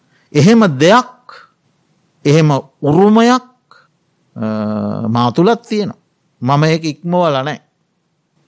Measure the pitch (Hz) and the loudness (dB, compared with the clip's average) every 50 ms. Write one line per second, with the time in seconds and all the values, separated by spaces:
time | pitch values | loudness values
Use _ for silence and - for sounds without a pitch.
0 | _ _ _ _ _ _ - 147 143 208 233 226 214 170 135 127 156 180 220 247 | _ _ _ _ _ _ 0 2 4 4 4 4 2 0 0 0 2 2 2 2
1 | - - - _ _ - - - - _ _ _ _ _ _ _ _ _ _ _ | 0 -4 -12 _ _ -20 -20 -20 -20 _ _ _ _ _ _ _ _ _ _ _
2 | _ _ _ _ - 147 147 165 156 151 139 131 - _ _ _ 151 143 151 185 | _ _ _ _ -2 0 2 2 2 2 0 -2 -6 _ _ _ -4 0 2 2
3 | 202 214 214 226 226 240 254 247 - _ _ _ _ _ _ _ _ _ _ _ | 4 4 4 4 4 2 2 0 -4 _ _ _ _ _ _ _ _ _ _ _
4 | _ _ _ _ _ _ _ 117 113 110 107 107 107 107 107 104 104 104 104 104 | _ _ _ _ _ _ _ -10 -8 -6 -6 -6 -6 -6 -6 -6 -6 -6 -8 -6
5 | 113 110 117 117 120 123 113 170 175 220 226 226 - - 214 208 196 - - - | -6 -4 -2 -2 -2 0 0 0 0 0 0 -2 -4 -6 -6 -6 -6 -6 -10 -14
6 | _ _ _ _ _ _ _ _ 120 131 143 147 156 160 165 160 160 156 143 - | _ _ _ _ _ _ _ _ -4 -2 0 0 2 0 -2 -2 -4 -8 -10 -8
7 | - 170 175 180 175 156 139 131 135 151 - - _ _ _ _ _ _ _ _ | -8 -4 -2 -2 0 0 -2 -4 -6 -8 -10 -12 _ _ _ _ _ _ _ _
8 | _ _ _ _ _ _ _ _ _ | _ _ _ _ _ _ _ _ _